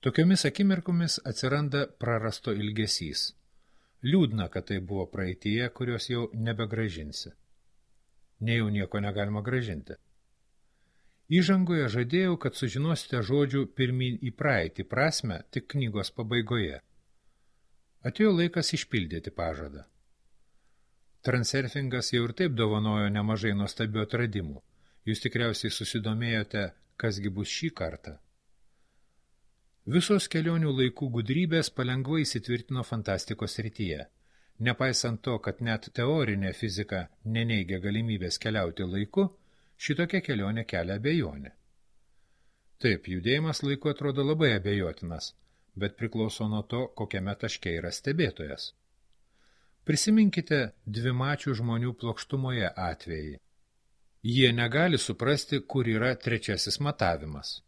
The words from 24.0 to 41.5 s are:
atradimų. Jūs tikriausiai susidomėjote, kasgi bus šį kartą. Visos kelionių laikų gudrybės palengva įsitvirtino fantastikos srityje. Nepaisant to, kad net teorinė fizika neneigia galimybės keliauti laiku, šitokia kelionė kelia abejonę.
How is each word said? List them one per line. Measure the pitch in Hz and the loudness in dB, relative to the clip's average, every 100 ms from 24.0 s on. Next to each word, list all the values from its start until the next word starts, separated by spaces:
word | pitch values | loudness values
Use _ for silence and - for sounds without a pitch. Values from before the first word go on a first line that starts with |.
atradimų. | 107 117 117 101 82 69 _ _ _ - - | -2 0 0 -2 -6 -10 _ _ _ -10 -4
Jūs | 110 | -2
tikriausiai | - 117 117 104 113 | -2 0 -2 0 -4
susidomėjote, | - 107 117 107 110 117 113 104 107 95 - _ _ | -4 -4 -4 -2 -2 0 -2 -2 -4 -4 -8 _ _
kasgi | 113 98 101 | -2 0 -4
bus | 95 101 | -4 -4
šį | - 160 - | -4 -4 -4
kartą. | 82 76 - 73 _ _ _ _ - _ _ _ _ _ _ _ _ _ _ _ - | -6 -6 -14 -16 _ _ _ _ -20 _ _ _ _ _ _ _ _ _ _ _ 2
Visos | 156 - 202 - | 2 6 4 4
kelionių | 165 160 165 156 131 | 0 2 2 2 4
laikų | 127 - 139 | 2 2 -4
gudrybės | 120 110 139 180 165 151 | -2 0 2 4 2 0
palengva | - 123 131 131 160 | -2 -2 -2 0 0
įsitvirtino | 143 120 117 120 - 127 117 | 0 -2 -2 -4 -2 -6 -2
fantastikos | 113 104 95 - 104 104 - | -4 0 -2 -2 -6 -4 -4
srityje. | 107 - 98 76 - _ _ _ _ _ | -6 -4 -4 -4 -8 _ _ _ _ _
Nepaisant | 113 123 131 123 120 113 | -2 2 0 2 -2 -4
to, | - 117 | -2 -2
kad | - - | -4 -4
net | 117 110 - | -2 -2 -4
teorinė | - 120 156 120 101 98 | -2 0 2 2 0 -2
fizika | - 113 95 104 95 87 _ 107 | -2 -4 -4 -4 -4 -6 _ -4
neneigia | 113 117 107 90 92 | -2 2 0 0 -2
galimybės | 98 107 117 104 90 - | 0 0 0 -2 -2 -4
keliauti | 113 107 90 82 92 | -2 0 0 -2 -4
laiku, | 92 104 - 196 - _ _ _ _ | -2 0 2 0 0 _ _ _ _
šitokia | - 151 170 190 | -4 -2 0 0
kelionė | - 120 101 113 110 | 0 -2 0 -2 -2
kelia | 90 87 101 | -2 -2 -2
abejonę. | 127 165 101 71 67 | 0 0 0 -6 -14